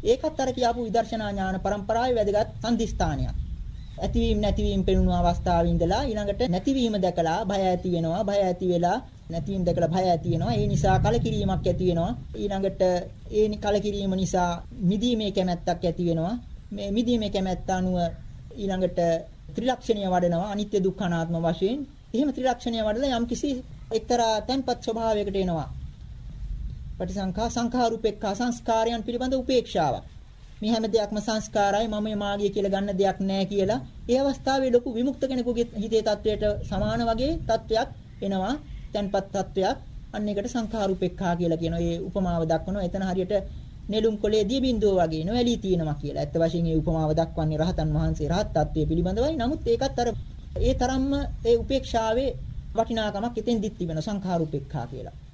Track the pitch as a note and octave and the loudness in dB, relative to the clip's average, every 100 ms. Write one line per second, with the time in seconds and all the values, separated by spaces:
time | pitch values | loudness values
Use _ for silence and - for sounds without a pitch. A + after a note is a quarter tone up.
0 | G3+ B3+ D#4 D#4 C4 B3+ A#3+ A#3 A#3 A3+ | 4 2 2 0 -2 2 0 0 0 0
1 | A3+ A3+ G#3 G3 F#3+ F#3 G3 G3+ G3 A3+ | 0 -4 -4 -2 -2 -2 -2 -2 0 0
2 | B3+ A#3+ G3+ G3+ A3 - A3 A3+ A3+ - | 2 2 2 2 0 -4 0 0 0 0
3 | E3+ C#3 B2 - - - - - - - | 0 0 -2 -2 -6 -6 -8 -10 -12 -6
4 | F#3+ A#3 A3+ G#3 G#3 F#3+ G#3 G3 F#3 F#3 | 0 2 2 2 2 2 2 2 2 4
5 | F#3 F3+ F3 E3+ - E3+ E3+ E3+ E3 G3+ | 4 4 4 2 2 4 4 4 4 2
6 | C#4 G#3 G3+ G3+ B3 F3+ C#4 C4+ A#3 G#3 | 0 -2 -2 0 0 2 2 2 2 2
7 | F#3 F3 E3 F3 G#3+ G3+ F#3 F3+ F#3 E3+ | 2 2 0 0 0 0 2 2 0 0
8 | E3 F3 G3+ G3+ F#3+ F3+ F#3 F3 F3 G#3+ | 0 0 0 2 2 2 2 4 4 0
9 | - - - E3 - G3 F3 E3 E3 F3+ | -4 -18 -8 -6 -4 0 0 2 2 2
10 | F#3 E3+ - E3 G3 A3+ G#3 G3 G3 F#3+ | 4 2 2 0 2 2 2 4 4 6
11 | G3+ A#3 A3+ G#3+ G3 F#3 F#3+ E3+ F3+ E3+ | 4 2 2 2 2 2 0 2 2 2
12 | F3 B3 - A3+ G3+ G3 F#3+ F#3 F#3 F3+ | 0 -4 -8 -6 -2 0 -2 2 2 2
13 | F3+ - - G#3+ G#3+ G#3 G#3 G#3 G#3 G3+ | -2 -12 -2 2 2 2 0 2 0 -2
14 | G3 F#3+ F#3+ F#3 F3+ E3+ - - F3+ G#3 | -2 0 2 2 2 -2 -8 -2 0 2
15 | A#3+ A3+ G#3 F#3+ F#3 F3 - E3+ F3 E3 | 2 2 0 0 0 0 -2 0 -2 0
16 | F3 E3 E3 A#3+ - - - G3+ G3+ G#3 | 0 0 -2 -4 -8 -16 -12 -8 -2 -2
17 | A#3+ A#3 G#3 G3 F#3 F3+ - F#3 F#3 F3+ | 0 0 0 -2 -2 -2 -2 0 0 0
18 | E3+ E3 - - - - G3 F#3 F3+ F3 | -2 -4 -14 -14 -14 -6 -4 0 0 2
19 | E3+ E3 E3 - - - A#3+ B3 - G#3 | 2 2 -2 -16 -10 -2 -2 -2 0 0
20 | G3 F3+ F3 E3+ G#3 G3+ G#3 G#3 F#3 F#3 | 2 2 2 2 -2 -4 -2 0 0 0
21 | F#3+ E3 E3 E3+ E3 E3+ F#3+ C4+ C4 - | -2 -2 -2 0 0 0 0 -2 -6 -12
22 | - A3 D4 B3+ B3+ A#3+ B3 A3+ G#3+ G#3+ | -6 0 0 2 0 0 -2 -2 0 0
23 | C#4 A#3+ A#3 B3 C#4+ B3+ - - - A3+ | 0 0 -2 -2 -2 -4 -6 -16 -4 -4
24 | A3 A#3+ A3+ A3 G#3+ C4 C4 A#3+ - A3+ | 0 2 4 2 0 -2 0 -2 -2 -2
25 | A3+ G#3+ G3+ G3 F#3 E3 C3+ - - - | 2 2 0 0 0 -2 -4 -8 -10 -12
26 | - - - - - - - - - - | -14 -14 -12 -10 -8 -6 -6 -8 -10 -6
27 | F#3 F#3+ F#3+ F#3 A3+ A#3+ A#3+ B3 A#3 A3+ | -4 -2 -2 -2 -2 0 0 2 2 2
28 | A3 G#3 G#3+ G3 A#3+ A#3+ - A3+ A3+ A#3 | -2 -2 -4 -2 -2 -2 0 2 2 0
29 | A3+ A#3+ B3+ C4 B3 B3+ A#3 F#3+ D3+ G#2+ | -4 -2 0 -2 2 2 2 2 2 0
30 | - - - - - - G#3+ A3+ A3 A3 | -8 -18 -20 -20 -20 -6 0 0 2 2
31 | G#3 G#3+ G#3 A3 G#3 G#3+ G3+ G3+ A3+ G#3 | 2 -2 -2 -2 -2 2 2 2 0 -2
32 | G#3 G#3 G3+ G3+ G3+ G3+ G3 G3 G3+ F#3+ | -2 -2 -2 0 0 0 0 0 -2 2
33 | G3 F#3+ F#3+ G3 F#3+ G3+ F#3+ A#3+ - - | 2 2 -2 0 0 0 2 0 -4 -12
34 | - B3+ C#4 C4 - C4+ C4 A#3+ A#3+ A3+ | 0 2 2 0 0 2 4 2 2 -2
35 | B3+ - C4 B3+ A#3+ A#3 A#3 A3 A3 A3 | -2 0 -2 -2 -2 0 -2 -2 0 2
36 | A3 G#3 G#3+ G#3+ G#3 G#3 - F#3+ G#3 A3+ | 2 0 0 0 0 0 -4 -2 0 0
37 | A#3 A3+ C4+ E4 - A3+ - A3 B3 - | 0 0 0 -2 0 -2 2 0 0 -6
38 | - - G3 G3 F#3+ D4 - - - G#3 | -16 -8 -4 -2 -2 -4 -6 -12 -6 -4
39 | G3+ G3 G3 G3+ F#3+ - F#3+ C4+ - - | 0 -2 -2 -4 -2 0 0 0 -8 -14
40 | - - G#3 G3+ A3+ B3 G#3+ A3+ G3 F#3+ | -10 -6 -2 -2 -2 -4 -4 -2 0 0
41 | F3+ - F#3 E3+ E3+ D#3+ E3 E3 E3+ E3+ | -2 0 -2 2 0 0 0 0 -2 -2
42 | F#3+ G3 F#3 E3+ D#3+ D#3+ - G3+ F3 G3 | -4 -2 0 0 2 0 0 -2 -2 -2
43 | F#3 F3+ F3+ G3+ F#3+ - - - - G#3+ | -2 -2 0 0 -2 -10 -12 -12 -4 2
44 | A3 G#3 G#3+ G#3+ G3+ C4+ B3+ A3+ G#3 F#3+ | 2 2 2 2 2 2 2 4 4 4
45 | D#3+ D#3 E3 A#3+ A#3+ A#3 F#3+ F3+ D#3 C#3+ | 4 2 0 2 2 2 2 2 2 -2
46 | D3 C#3+ D3 E3 E3 E3+ E3+ D#3+ D#3 D#3+ | -4 -4 -2 2 2 2 2 2 2 2
47 | D#3 D#3 D#3+ - D#3 D3+ E3 F3 D#3 D3+ | 2 2 0 0 0 2 0 0 2 2
48 | D#3+ D#3 D3 F3 G#3 E3 D3+ D#3 D3 D#3+ | 2 0 0 0 2 0 2 2 2 2
49 | F3 G3+ C4+ D#4+ A#3 D#4 A#3 A#3 C4+ - | 2 2 0 0 0 0 2 2 2 0
50 | A#3+ G#3+ - - - - A3+ C4 B3+ C4 | 0 -2 -8 -12 -8 0 2 4 2 2
51 | C4+ C#4 - - A#3 A#3 - C4+ C4 A#3 | 2 0 -2 -2 4 4 4 -2 2 0
52 | A3 A3+ C4+ - - - - G#3+ A3+ A3+ | 2 2 0 -2 -8 -10 -4 -2 0 0
53 | G#3+ G3+ A#3+ A#3+ G#3+ A#3 G3+ - F3 D#3 | -2 -2 -4 -2 0 0 0 -4 -4 -2
54 | D#3 G3+ F#3 F3 D#3 D3 - D3 A#2+ C3 | -2 -4 0 0 0 -4 -6 -8 -6 -10
55 | F#2+ - - | -12 -14 -16